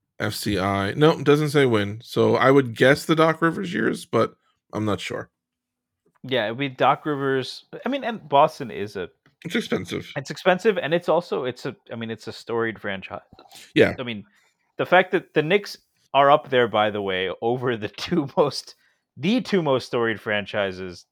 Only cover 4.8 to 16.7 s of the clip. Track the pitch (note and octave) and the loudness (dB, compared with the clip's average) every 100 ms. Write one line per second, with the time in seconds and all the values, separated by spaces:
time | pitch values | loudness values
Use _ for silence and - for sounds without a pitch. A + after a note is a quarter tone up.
4.8 | G#2+ F#2+ - - - _ _ _ _ _ | -2 -2 -4 -10 -12 _ _ _ _ _
5.8 | _ _ _ _ B2+ B2 G#2+ A#2 C#3 B2+ | _ _ _ _ -4 -2 -2 -4 -6 2
6.8 | C3 D3 D#3+ C#3+ C#3 C3+ B2 - - - | 2 2 0 -2 0 0 -2 -10 -16 -10
7.8 | A#3 C4+ B3 A3 D3 C#3 D#3 - B2 C#2 | -6 -4 -6 -8 0 4 4 2 -10 -8
8.8 | G#2 G2 E2+ - _ _ E3+ A#3 - G#3 | -8 -8 -10 -12 _ _ -6 -6 -2 -6
9.8 | - - - D3 C3 D3+ F#3+ F#3 A3+ F3+ | -4 -8 -8 -12 -12 -2 0 2 2 0
10.8 | C#3 E3+ F3 E3 E3+ G3 B2+ B2 D3 - | 0 -2 2 0 0 -4 -4 -6 -10 -12
11.8 | _ A#2 A2+ A2 - - - A#2 A2+ G2 | _ -12 -10 -10 -12 -14 -6 -2 -2 -4
12.8 | G#2 G2 - - - - - - - D3+ | -8 -8 -10 -14 -16 -20 -20 -20 -4 2
13.8 | F#2+ F#2 A#2+ G#2+ - _ _ _ _ - | 2 2 -8 -10 -14 _ _ _ _ -6
14.8 | C#3 F3+ F#3 F3+ - D#3+ D3+ G3+ - - | 4 4 4 0 0 -2 2 0 0 -12
15.8 | _ _ _ C3+ C#3 D3+ D3+ B2+ A#2 | _ _ _ 4 6 6 4 2 2